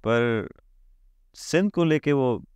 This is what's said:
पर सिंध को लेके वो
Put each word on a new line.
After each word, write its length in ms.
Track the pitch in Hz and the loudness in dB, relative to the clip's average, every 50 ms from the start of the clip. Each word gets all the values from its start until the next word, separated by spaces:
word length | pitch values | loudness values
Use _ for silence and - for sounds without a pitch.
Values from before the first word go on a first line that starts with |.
| - | -2
पर 420 | 110 113 117 120 120 117 110 - - - - _ _ _ _ _ - - _ _ _ _ _ _ _ _ | 0 0 0 0 0 -2 -4 -4 -8 -12 -20 _ _ _ _ _ -20 -20 _ _ _ _ _ _ _ _
सिंध 380 | - - - - 165 196 208 | -20 -10 -2 0 0 0 0
को 120 | - 175 170 | 0 0 0
लेके 300 | 160 156 151 - 147 147 | 2 2 0 0 0 0
वो 320 | 139 131 127 117 98 - _ _ | 2 2 0 0 -2 -6 _ _